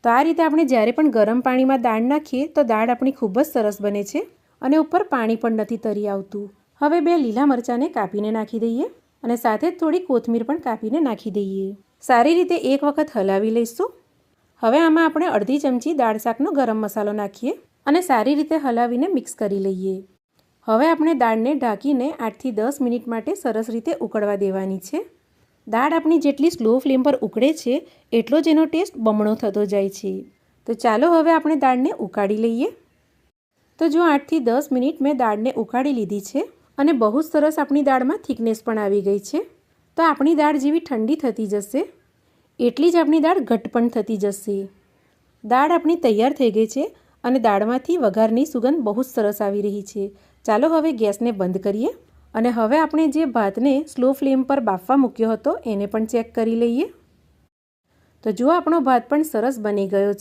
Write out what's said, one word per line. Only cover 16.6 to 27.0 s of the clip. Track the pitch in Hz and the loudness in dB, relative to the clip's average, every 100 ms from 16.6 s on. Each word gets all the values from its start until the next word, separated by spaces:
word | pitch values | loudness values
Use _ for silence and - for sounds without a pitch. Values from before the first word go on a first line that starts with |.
| 240 220 | 0 -2
મસાલો | 208 220 208 | -4 -4 -4
નાખીએ | 214 202 - 247 - _ _ | -4 -6 -6 -6 -6 _ _
અને | - 320 | 0 0
સારી | 359 240 233 294 | 2 2 2 0
રીતે | 311 320 | 0 -2
હલાવીને | 277 233 240 240 349 | 0 0 0 0 0
મિક્સ | 302 - - | -2 -4 -6
કરી | 208 196 | -4 -2
લઈએ. | 190 190 190 190 190 _ _ _ _ _ - | -2 -4 -6 -6 -10 _ _ _ _ _ 0
હવે | 220 311 | 2 2
આપણે | 320 311 285 | 2 2 2
દાળને | 240 226 233 | 2 2 0
ઢાંકીને | 294 240 202 277 269 269 | 0 -2 -2 -2 0 -2
આઠથી | - 226 220 262 214 | -4 -8 -6 -6 -2
દસ | 226 285 | -4 -2
મિનિટ | 247 233 233 | -2 -2 -4
માટે | 226 220 | -6 -6
સરસ | 392 262 220 226 | -4 -4 -4 -4
રીતે | 226 226 - 208 | -4 -4 -6 -4
ઉકળવા | 220 208 202 | -2 -2 0
દેવાની | 196 190 190 190 - | -2 -2 -4 -8 -6
છે. | 320 - _ _ _ _ _ - | -8 -8 _ _ _ _ _ -4
દાળ | 226 277 330 | 0 0 2
આપણી | 320 330 | 2 2
જેટલી | 285 277 320 | 2 2 0
સ્લો | 339 220 254 | 2 2 2
ફ્લેમ | 269 262 | 2 2